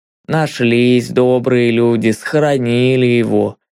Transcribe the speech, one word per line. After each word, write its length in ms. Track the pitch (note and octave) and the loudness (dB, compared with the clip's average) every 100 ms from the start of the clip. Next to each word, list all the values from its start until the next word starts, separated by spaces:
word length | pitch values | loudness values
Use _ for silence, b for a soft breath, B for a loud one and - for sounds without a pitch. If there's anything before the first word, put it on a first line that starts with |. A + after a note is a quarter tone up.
| _ _ - | _ _ -6
«Нашлись 840 | D#3+ D3+ - A#2+ A#2 B2 B2 A#2 | -4 -4 -2 0 2 2 2 0
добрые 600 | A#2+ B2+ B2+ B2 B2 A#2+ | 0 2 0 0 0 0
люди, 400 | A2+ A#2 A#2 A2 | 0 0 0 0
схоронили 960 | G#2+ - D#3 D3 C#3 A#2+ A#2+ B2+ C3 B2 | -2 -4 -2 0 0 -2 0 0 2 2
его. 520 | A#2+ A2 G#2+ G#2 - _ | 2 0 0 -2 -6 _